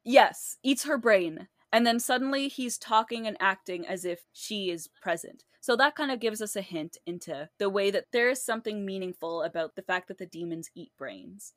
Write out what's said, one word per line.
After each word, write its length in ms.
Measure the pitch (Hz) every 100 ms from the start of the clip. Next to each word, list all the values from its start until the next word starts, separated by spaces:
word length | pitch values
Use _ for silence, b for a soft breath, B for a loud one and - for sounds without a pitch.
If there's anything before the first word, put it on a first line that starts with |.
Yes, 540 | - 262 214 - - -
eats 220 | 262 262
her 140 | 294 277
brain. 500 | 233 196 170 160 190 _ _
And 140 | 226 233
then 140 | 233
suddenly 480 | - 254 269 277 277
he's 300 | - 247 -
talking 480 | - 220 220 233 220
and 100 | -
acting 460 | 190 190 - 180 170
as 180 | 185
if 220 | 180 170 -
she 380 | - - 214 185
is 180 | 170 -
present. 560 | _ 185 165 - - _ _
So 160 | - 240
that 180 | 285 294
kind 140 | 285
of 100 | 254
gives 220 | 226 214
us 140 | 214 202
a 60 |
hint 360 | 190 165 156 - -
into 440 | 175 - 139 156 _
the 120 | 202
way 200 | 196 196
that 140 | 196 -
there 180 | 240 240
is 120 | 269
something 440 | - 226 226 214 196
meaningful 560 | 190 185 180 165 170
about 340 | 165 165 160 -
the 60 |
fact 260 | - 185 -
that 100 | 185
the 80 | 180
demons 440 | 165 170 165 160
eat 180 | - - _
brains. 560 | 135 95 - 196 -